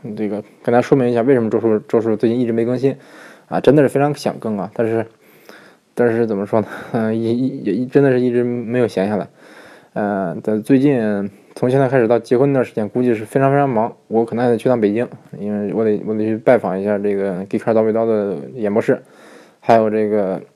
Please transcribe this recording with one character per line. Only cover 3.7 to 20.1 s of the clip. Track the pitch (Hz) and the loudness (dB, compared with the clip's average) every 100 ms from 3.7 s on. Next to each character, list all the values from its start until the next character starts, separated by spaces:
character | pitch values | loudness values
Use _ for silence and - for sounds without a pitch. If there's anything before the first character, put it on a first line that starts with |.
| 147 | 6
的 | |
是 | 131 | 4
非 | 139 | 2
常 | 143 143 | 0 -2
想 | 110 71 | -6 -6
更 | 110 104 | -6 -6
啊， | 95 | -6
但 | - 113 | -4 -2
是， | 113 113 _ _ - - - - _ _ | -2 -4 _ _ -20 -20 -20 -20 _ _
但 | - 120 | 0 0
是 | 113 117 | 2 0
怎 | 101 | -2
么 | 101 | -2
说 | 113 | -2
呢， | 107 - - | -2 -10 -8
嗯， | 120 110 110 | -4 -2 -2
也， | 113 | -2
也， | 120 131 135 117 | 0 -2 -4 -4
也 | 95 127 | -2 -2
真 | 143 | 0
的 | 139 | 2
是 | 123 | 2
一 | 123 | 0
直 | 120 | 0
没 | 120 120 110 123 | -2 -4 -4 -2
有 | 113 | -2
闲 | 95 98 | -2 -2
下 | 104 | -4
来。 | - _ - - - - _ | -8 _ -20 -20 -20 -20 _
呃， | - 104 101 92 85 | -6 -4 -2 -4 -6
但 | 107 107 | -4 -4
最 | 104 135 | 2 2
近 | 143 131 107 101 98 - _ - | 4 2 0 -2 -4 -10 _ -4
从 | 123 | 0
现 | 135 | 2
在 | 135 | 2
开 | 135 | 2
始 | 113 | 2
到 | 120 | 2
结 | - 123 | 2 2
婚 | 143 | 2
那 | 135 | 2
段 | 117 | -2
时 | |
间， | - 104 | -4 -4
估 | 123 | -2
计 | 123 110 | 0 0
是 | |
非 | 107 139 | -2 0
常 | 135 | 2
非 | 139 | 2
常 | 139 | 2
忙， | 113 113 - _ | 0 -2 -6 _
我 | 110 117 | -2 0
可 | 113 | 0
能 | |
还 | 123 | 0
得 | 113 | 2
去 | 131 | 2
趟 | 123 | 2
北 | 104 | 2
京， | 107 123 - - - | 0 -4 -8 -18 -10
因 | 101 104 | -6 -4
为 | 104 | -4
我 | 98 113 | -2 0
得， | 104 - | 0 -2
我 | |
得 | 110 | -4
去 | 107 110 | -2 0
拜 | 123 120 | 2 2
访 | 101 92 | 2 -4
一 | |
下 | 101 101 | -2 -2
这 | 101 101 | -2 -2
个 | 98 90 98 | -2 -6 -4
Geekcar | 110 - | -4 0
刀 | 110 | 2
背 | 110 | 2
刀 | 110 113 | 0 0
的 | 107 101 85 65 123 | 0 -2 -6 -10 -6
演 | 104 | -2
播 | 107 | -2
室， | - 127 - - - - - _ | 0 -2 -4 -20 -20 -20 -20 _
还 | - 117 | 4 4
有 | 110 | 4
这 | 107 | 0
个 | 107 | 0